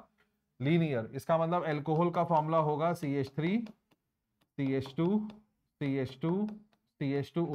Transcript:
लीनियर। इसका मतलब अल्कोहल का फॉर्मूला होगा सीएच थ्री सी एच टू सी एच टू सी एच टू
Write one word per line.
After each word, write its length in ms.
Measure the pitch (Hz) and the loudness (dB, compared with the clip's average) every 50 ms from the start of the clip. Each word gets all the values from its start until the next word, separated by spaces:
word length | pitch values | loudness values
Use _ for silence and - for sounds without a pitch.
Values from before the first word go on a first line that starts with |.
| - _ _ _ _ _ _ _ _ _ _ _ | -6 _ _ _ _ _ _ _ _ _ _ _
लीनियर। 500 | 123 143 170 170 165 156 135 117 110 110 131 | 0 2 4 4 4 2 0 -2 -4 -4 -8
इसका 220 | 135 - - 165 160 | -10 -2 0 2 2
मतलब 280 | 165 165 175 175 151 | 2 2 0 0 0
अल्कोहल 440 | 160 151 147 143 165 160 160 175 175 | 0 -2 -2 -2 0 2 2 2 2
का 120 | 170 175 170 | 2 0 0
फॉर्मूला 320 | 170 170 156 156 156 165 165 | 2 2 2 2 2 2 2
होगा 340 | 156 151 151 139 160 170 170 | 2 2 0 0 0 0 0
सीएच 420 | - 156 143 139 143 131 135 - | -2 -2 -2 -2 -2 -2 -2 -4
थ्री 220 | - 151 175 202 240 233 - | -2 -2 0 0 0 -2 -4
सी 1040 | - _ _ _ _ _ _ _ _ _ _ _ _ _ _ _ _ - 139 135 135 | -12 _ _ _ _ _ _ _ _ _ _ _ _ _ _ _ _ -2 0 0 0
एच 200 | 135 131 131 - - | 0 -2 -4 -2 0
टू 300 | 165 180 208 214 214 - | 0 2 2 0 0 -2
सी 680 | - - _ _ _ _ _ _ _ _ 151 139 135 135 | -10 -16 _ _ _ _ _ _ _ _ -2 -2 0 0
एच 200 | 131 - - - | -2 -4 -4 -4
टू 260 | - 165 180 196 214 208 | -2 0 0 0 -2 -2
सी 640 | 208 - - _ _ _ _ _ _ _ 151 135 139 | -6 -10 -18 _ _ _ _ _ _ _ -4 -2 0
एच 180 | 139 131 - - | -2 -2 -2 -2
टू 100 | 170 170 147 | -2 0 0